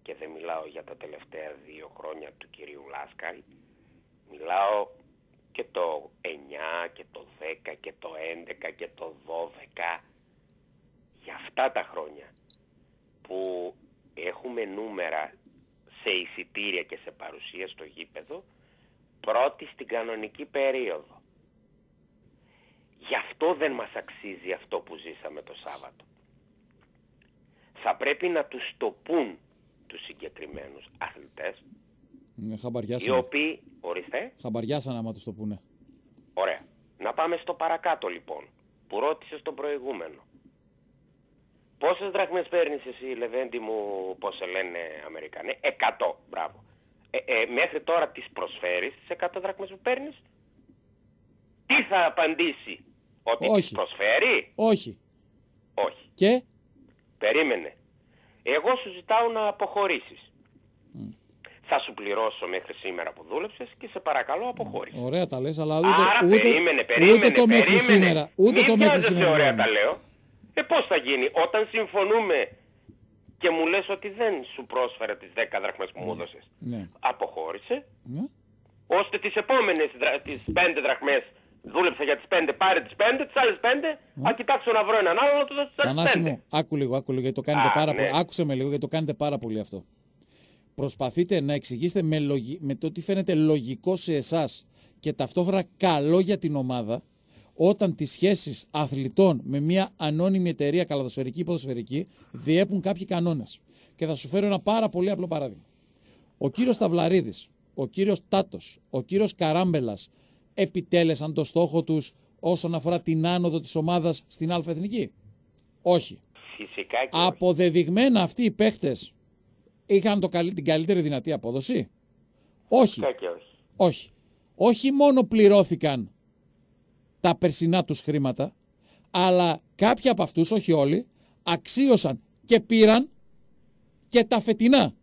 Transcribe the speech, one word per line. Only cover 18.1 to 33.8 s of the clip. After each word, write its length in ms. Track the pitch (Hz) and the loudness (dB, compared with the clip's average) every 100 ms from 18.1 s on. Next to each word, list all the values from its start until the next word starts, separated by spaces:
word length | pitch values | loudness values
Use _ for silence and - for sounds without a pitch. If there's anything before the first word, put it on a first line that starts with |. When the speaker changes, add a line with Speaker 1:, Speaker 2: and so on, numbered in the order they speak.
| 82 78 165 _ _ _ _ _ _ _ _ | -20 -18 -20 _ _ _ _ _ _ _ _
Speaker 1:
πρώτη 460 | - 113 139 - 147 | -4 0 0 -4 -20
στην 140 | - 135 | -18 -8
κανονική 580 | 117 113 110 107 - 147 | -8 -6 -10 -12 -14 -10
περίοδο. 760 | 143 135 131 113 78 - - _ _ _ _ _ _ _ _ _ _ _ _ _ _ _ _ _ _ | -4 -2 -2 -6 -8 -14 -20 _ _ _ _ _ _ _ _ _ _ _ _ _ _ _ _ _ _
Γι' 160 | - 131 | -8 -8
αυτό 380 | - - 160 151 | -8 -4 -2 0
δεν 160 | 147 | -4
μας 180 | 123 104 110 | -4 -10 -12
αξίζει 560 | - - 104 90 92 | -14 -18 -16 -14 -10
αυτό 280 | 90 - 92 | -10 -6 -10
που 160 | - 82 | -8 -18
ζήσαμε 440 | 82 78 78 76 | -18 -16 -16 -16
το 120 | 71 71 | -18 -20
Σάββατο. 400 | 76 67 67 _ _ _ _ _ _ _ _ _ _ _ _ _ _ _ _ _ _ | -18 -18 -18 _ _ _ _ _ _ _ _ _ _ _ _ _ _ _ _ _ _
Θα 220 | - 104 - | -8 -6 -4
πρέπει 320 | 135 147 180 | -4 -2 -2
να 180 | 165 - | -2 -4
τους 260 | 127 - - | -10 -14 -8
το 180 | 113 - | -8 -8
πουν 340 | - 170 117 82 _ _ _ _ _ | -4 -2 -2 -10 _ _ _ _ _
τους 160 | - - | -20 -20
συγκεκριμένους 800 | - 80 - 73 71 69 69 - _ | -18 -18 -16 -18 -16 -18 -20 -20 _
αθλητές, 680 | 80 - 69 - 82 - _ - _ _ _ - _ - | -14 -14 -20 -12 -12 -12 _ -20 _ _ _ -20 _ -14
Speaker 2:
Ναι, 220 | 110 107 | -12 -10
χαμπαριάσανε. 580 | 123 120 107 123 107 131 | -8 -8 -6 -6 -2 -2
Speaker 1:
οι 40 | |
οποίοι, 420 | 127 143 151 - - - | -2 -4 -4 -6 -18 -14